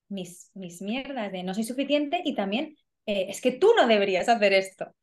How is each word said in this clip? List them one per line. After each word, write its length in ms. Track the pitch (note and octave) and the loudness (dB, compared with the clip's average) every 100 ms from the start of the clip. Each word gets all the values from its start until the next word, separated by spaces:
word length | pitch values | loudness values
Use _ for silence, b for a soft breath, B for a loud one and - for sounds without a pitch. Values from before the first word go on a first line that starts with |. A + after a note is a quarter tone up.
| - | -12
mis, 420 | G3 F3 - - - | -10 -10 -14 -20 -16
mis 260 | F3+ F3 | -14 -12
mierdas 500 | F#3+ B3 C4 C4+ G#3 | -8 -8 -6 -8 -8
de 120 | F#3 | -6
"no 100 | F3+ | -6
soy 100 | G3 | -6
suficiente" 580 | A3+ B3+ C#4 D4 D4 F4 E4+ | -6 -4 0 0 0 -4 -4
y 100 | A#3 | -4
también, 420 | G3 G#3+ D4+ - _ _ - | -2 -2 -4 -10 _ _ -6
eh, 220 | G3+ F#3 | -4 -4
"es 120 | - | -2
que 100 | B3+ | -2
tú 180 | B3 G4 A4+ | 4 4 6
no 100 | C4 | 6
deberías 420 | G#3+ G3 F3+ G3+ | 4 2 0 2
hacer 240 | A#3 G3+ | 4 4
esto, 400 | G3 F#3+ - - _ | 4 0 -8 -14 _